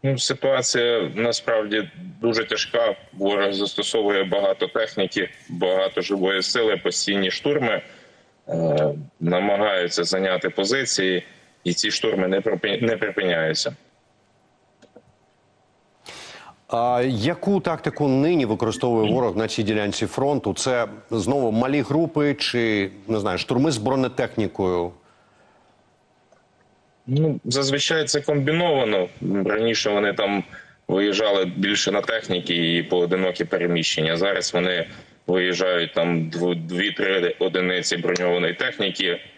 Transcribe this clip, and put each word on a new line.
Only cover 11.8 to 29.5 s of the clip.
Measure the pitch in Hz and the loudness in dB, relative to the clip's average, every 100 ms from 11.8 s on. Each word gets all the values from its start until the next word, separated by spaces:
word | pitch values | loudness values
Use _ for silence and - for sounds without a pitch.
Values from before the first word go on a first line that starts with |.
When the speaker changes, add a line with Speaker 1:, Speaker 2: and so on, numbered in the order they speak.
| 107 | -2
Speaker 1:
штурми | - 113 98 92 | 0 0 2 2
не | 98 | 0
припи-, | - 95 104 98 | 0 -2 -2 0
не | 113 110 | 0 0
припиняються. | 107 98 95 85 80 78 - - _ _ _ _ _ _ _ _ _ _ - - _ _ _ _ _ _ _ _ _ _ - - - - - - _ | -2 -2 0 0 0 -2 -4 -8 _ _ _ _ _ _ _ _ _ _ -20 -20 _ _ _ _ _ _ _ _ _ _ -20 -18 -18 -20 -20 -20 _
Speaker 2:
А | 117 120 123 127 | 0 2 2 2
яку | 117 120 - - 196 | 0 -2 0 0 2
тактику | - 160 - - 147 | 2 -2 -4 0 2
нині | 131 151 175 120 | 4 4 2 2
використовує | 107 113 104 127 113 107 | 0 0 0 0 2 2
ворог | 117 120 92 | 2 2 0
на | 110 | -2
цій | - | -2
ділянці | 104 107 104 - 104 | 0 0 0 -2 -4
фронту? | - 139 139 104 | 0 0 0 -2
Це | 92 139 123 110 107 - | -2 0 0 0 -6 -6
знову | 113 104 139 120 | -2 0 2 2
малі | 110 127 143 | 2 2 0
групи | 131 151 165 151 147 | 2 0 0 2 0
чи, | 143 - 123 117 107 98 95 104 | 0 -2 0 2 0 -2 -6 -4
не | 110 | -2
знаю, | 104 92 | 0 -2
штурми | - 123 151 | 0 2 2
з | 123 | 2
бронетехнікою? | 107 135 127 127 120 - 101 - 95 87 87 87 _ _ _ _ _ _ _ _ _ _ _ _ _ _ _ _ _ _ _ _ - | 0 2 0 0 -4 -2 -4 0 0 0 -2 -8 _ _ _ _ _ _ _ _ _ _ _ _ _ _ _ _ _ _ _ _ -2
Speaker 1:
Ну, | 135 156 135 | 0 2 0
зазвичай | - 127 135 139 - 165 | -2 -2 0 0 0 0
це | 143 147 | 0 -2
комбіновано. | 143 147 139 165 175 143 117 101 90 - 92 98 | 0 0 2 2 2 2 2 0 0 -4 -2 0
Раніше | 95 | 0